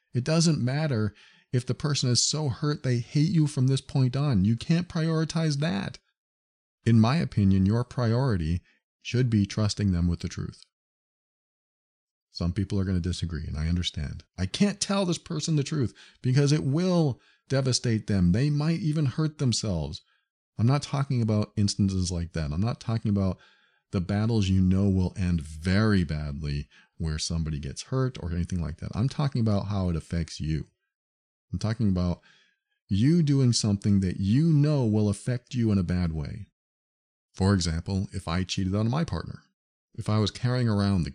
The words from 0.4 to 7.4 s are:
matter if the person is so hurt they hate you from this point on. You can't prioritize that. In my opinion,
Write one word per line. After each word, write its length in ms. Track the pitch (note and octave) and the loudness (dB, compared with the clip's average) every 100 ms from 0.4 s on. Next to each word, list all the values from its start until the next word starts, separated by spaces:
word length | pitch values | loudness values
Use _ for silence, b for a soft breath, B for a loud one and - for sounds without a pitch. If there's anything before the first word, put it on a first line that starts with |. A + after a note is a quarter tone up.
| E3 C#3+ | 4 2
matter 520 | A#2+ C#3+ D#3 A#2 G#2+ - B B B | 0 -2 -2 0 -2 -4 B B B
if 120 | B2+ | -4
the 100 | - | -2
person 360 | A#2+ D3+ C#3 B2+ | -4 -2 0 2
is 120 | A#2+ | 2
so 260 | - D3 D3+ | 0 -2 -4
hurt 340 | G#2+ D3 D3 | -2 -2 -2
they 160 | C3 A#2+ | -2 -2
hate 320 | A#2 D3 D#3 | 0 0 2
you 160 | E3 D3+ | 4 2
from 220 | - B2+ | 2 0
this 120 | C3+ | 0
point 360 | - C#3 B2+ C3 | 0 0 0 0
on. 280 | D3 G#2+ | 0 2
You 120 | G2 A2+ | 2 2
can't 320 | - E3 F3 | 0 0 -2
prioritize 680 | E3 D#3+ D#3+ D#3+ E3 D#3+ C#3+ | -4 -2 0 0 -2 -2 -2
that. 400 | D#3 G3 - - _ _ _ _ _ _ _ _ | -2 -4 -6 -10 _ _ _ _ _ _ _ _
In 160 | - A#2 | 4 6
my 160 | A2 D#3 | 6 2
opinion, 500 | - - | 0 2